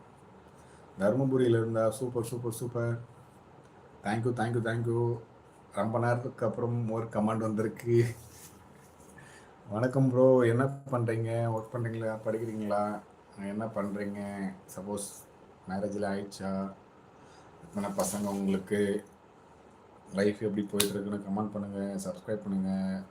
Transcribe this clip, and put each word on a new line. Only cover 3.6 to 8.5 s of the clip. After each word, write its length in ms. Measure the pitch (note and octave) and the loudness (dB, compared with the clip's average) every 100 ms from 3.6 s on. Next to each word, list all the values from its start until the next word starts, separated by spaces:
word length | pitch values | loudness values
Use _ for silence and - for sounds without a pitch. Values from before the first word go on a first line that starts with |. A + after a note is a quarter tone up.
| - - - - | -20 -20 -20 -10
Thank 20 | G2 | -4
you, 260 | A2 A#2+ | -2 0
thank 240 | A#2 A2+ A#2+ | 0 0 0
you, 60 | |
thank 180 | A2+ A#2 A#2+ | 0 0 0
you. 320 | A#2 A#2+ A#2+ - - - - - | 2 2 0 -6 -20 -20 -20 -12
ரொம்ப 260 | - G#2+ A#2 | -4 0 2
நேரத்துக்கு 460 | A#2 A#2+ B2 - A2+ | 2 2 -2 -2 -2
அப்புறம் 460 | G#2+ A#2+ A#2+ A2+ | 0 0 0 0
ஒரு 140 | A2+ A2+ | -2 -2
கமெண்ட் 320 | A2 G#2+ A2 | 0 2 2
வந்திருக்கு. 680 | A2 G#2+ A2 - A#2+ A#2 A#2 - - - - | 0 0 -2 -2 4 6 6 0 -14 -20 -20